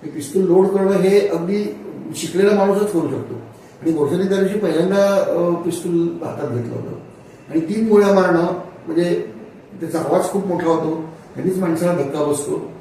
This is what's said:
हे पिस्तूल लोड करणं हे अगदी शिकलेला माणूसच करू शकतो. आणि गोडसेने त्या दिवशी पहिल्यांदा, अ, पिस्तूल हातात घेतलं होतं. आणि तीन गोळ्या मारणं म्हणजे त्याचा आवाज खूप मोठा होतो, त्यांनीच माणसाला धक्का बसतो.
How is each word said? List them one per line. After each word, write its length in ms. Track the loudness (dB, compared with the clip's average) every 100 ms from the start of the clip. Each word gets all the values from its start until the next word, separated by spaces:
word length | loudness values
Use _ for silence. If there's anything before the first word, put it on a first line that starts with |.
हे 80 | -12
पिस्तूल 320 | -10 -4 0
लोड 240 | 4 4 4
करणं 240 | 2 2
हे 380 | 2 4 4 2
अगदी 480 | -2 -2 -2 -2 -8 -12 -12 -10 -8
शिकलेला 380 | -4 2 4
माणूसच 380 | 4 2 2 2
करू 160 | 0 -2
शकतो. 260 | -4 -8 -12 -14 -20 -20 -6
आणि 100 | -2
गोडसेने 360 | 0 2 2 0
त्या 100 | 2
दिवशी 200 | 0 0
पहिल्यांदा, 480 | 0 2 2 4 4 2 2
अ, 340 | 0 0 0
पिस्तूल 440 | -2 -6 -2 0 0 -2
हातात 260 | -8 -6 -6
घेतलं 240 | -4 -6
होतं. 260 | -8 -10 -12 -16 -20 -20 -20 -4
आणि 100 | -4
तीन 280 | -2 -2 4
गोळ्या 260 | 6 6
मारणं 320 | 4 4 2 2 -2 -8 -16 -4
म्हणजे 380 | -2 0 0 -4 -12 -18 -20 -20 -12
त्याचा 180 | -6 -4
आवाज 240 | 0 0
खूप 240 | 0 -2 -2
मोठा 200 | -2 2
होतो, 440 | 0 0 -4 -8 -14 -16
त्यांनीच 240 | -4 -2 0
माणसाला 340 | 0 0 0
धक्का 320 | 0 -2 -2
बसतो. 480 | -2 -2 -2 -6 -6 -16